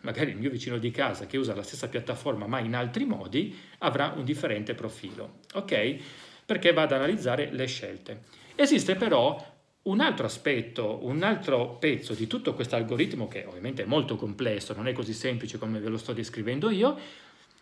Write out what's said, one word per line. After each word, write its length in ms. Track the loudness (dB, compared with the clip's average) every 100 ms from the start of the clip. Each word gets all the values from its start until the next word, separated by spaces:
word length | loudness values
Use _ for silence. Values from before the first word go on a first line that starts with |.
magari 300 | -6 -2 -2
il 60 | 0
mio 120 | -2
vicino 280 | -2 -4 -2
di 140 | -2
casa 340 | 0 -2 -2 -4
che 120 | -2
usa 180 | -2 -2
la 80 |
stessa 240 | -8 -8 -6
piattaforma 600 | -4 -4 -4 -2 -2 -2
ma 120 | -2
in 160 | 0 -2
altri 300 | -2 -2 -2
modi, 520 | -2 -2 -2 -2 -6 -16 -4
avrà 340 | 0 2 0 0
un 100 | -4
differente 480 | -2 -2 -2 -4
profilo, 640 | -6 -6 -10 -14 -12 -14 -16 -10
ok? 440 | -6 0 2 2 -2 -8 -18 -20 -10 -4
Perché 280 | 2 6
va 100 | 6
ad 80 | 6
analizzare 600 | 4 2 2 2 0 0
le 140 | -2 -4
scelte. 560 | -4 -8 -10 -12 -14 -16 -20 -4 4
Esiste 400 | 6 6 4 2
però 580 | 6 6 6 2 -8 -20 _ _
un 160 | 0 4
altro 260 | 4 2 -2
aspetto, 760 | 0 2 2 0 -2 -2 -2
un 180 | -2 2
altro 560 | 2 2 4 2 2 2
pezzo 360 | 2 2 -2
di 120 | -4 -2
tutto 300 | -2 -2 -2
questo 200 | 0 0
algoritmo, 520 | 0 2 0 0 -6
che 180 | -6 -10
ovviamente 380 | -8 -6 -4
è 20 | 0
molto 300 | 2 2 -2
complesso, 580 | -4 -2 0 -2 -4
non 140 | -4 -4
è 60 |
così 200 | -2 -4
semplice 460 | -4 -2 -2 -4 -6
come 200 | -4 -4
ve 100 | -2
lo 80 | -4
sto 160 | -4
descrivendo 580 | -6 -6 -4 -4 0 2
io, 260 | 4 4 2 -8 -18 -20 -20 -20 _